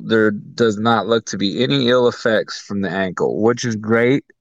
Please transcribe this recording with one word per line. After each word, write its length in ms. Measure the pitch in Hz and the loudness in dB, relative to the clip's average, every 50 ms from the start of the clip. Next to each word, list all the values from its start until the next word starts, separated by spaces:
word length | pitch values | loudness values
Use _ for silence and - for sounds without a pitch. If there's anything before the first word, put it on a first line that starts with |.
| 113 | 0
there 260 | 104 113 110 107 107 | 0 2 4 4 2
does 460 | 104 104 - - - - 117 113 104 | 0 -2 -8 -10 -2 0 2 2 2
not 300 | 104 107 117 117 107 95 | 0 0 0 2 0 2
look 180 | 104 113 113 - | 0 0 -2 -2
to 100 | - - | -4 -6
be 260 | 98 98 98 - - 123 | -4 -2 -2 0 0 0
any 240 | 131 143 139 127 120 | 0 0 0 2 2
ill 180 | 123 127 120 120 | 4 4 4 2
effects 500 | 113 - - 120 107 101 82 - - - | 0 0 0 0 0 0 0 -4 -8 -14
from 200 | - - 104 101 | -10 -8 -6 -4
the 80 | 98 90 | -4 -2
ankle, 520 | 82 98 95 92 82 - 78 64 60 80 | -2 -2 -4 -4 -2 -2 -2 -2 0 2
which 220 | 104 113 123 120 - | 2 2 2 0 -2
is 120 | 120 110 | -6 -6
great. 480 | 104 107 107 113 113 120 123 139 139 - _ _ - | -4 -2 0 0 2 2 2 2 0 -2 _ _ -4